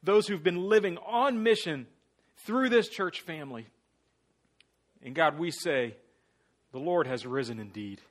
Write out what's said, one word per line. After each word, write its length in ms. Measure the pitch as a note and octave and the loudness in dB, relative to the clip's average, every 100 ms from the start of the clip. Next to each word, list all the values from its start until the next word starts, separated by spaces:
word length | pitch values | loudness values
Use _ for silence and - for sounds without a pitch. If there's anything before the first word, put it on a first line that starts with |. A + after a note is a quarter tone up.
those 240 | D#3 G#3 G3+ | 6 4 4
who've 160 | G3 | 0
been 260 | D#3+ F3 F#3+ | 0 0 4
living 300 | G#3+ G3 E3+ | 4 4 -6
on 460 | - A#3 C4+ A#3+ | -4 0 2 2
mission 420 | A3 A3 F3+ D3 B2 _ _ _ _ _ | 2 2 2 -6 -8 _ _ _ _ _
through 320 | - A#3 C4 | -2 0 4
this 180 | A#3+ G#3+ | 4 2
church 320 | - F#3 - | -2 -4 -4
family. 480 | - D#3+ C#3+ A#2+ A2 _ _ _ _ _ _ _ _ _ _ _ _ _ | -10 -12 -10 -12 -14 _ _ _ _ _ _ _ _ _ _ _ _ _
And 140 | - | -12
God, 240 | C3+ D#3+ D3 | 2 2 2
we 140 | E3+ | -4
say, 440 | - F3 C#3+ A#2+ G#2+ _ _ _ _ _ _ _ | -4 -2 0 -2 -6 _ _ _ _ _ _ _
"The 80 | C3 | -8
Lord 260 | D3+ F3 C#3 | -2 0 0
has 180 | B2 | -2
risen 360 | B2+ C3 A#2+ A2+ | -4 -4 -4 -8
indeed." 400 | G#2 F#2+ G#2 G2 - | -10 -10 -10 -12 -18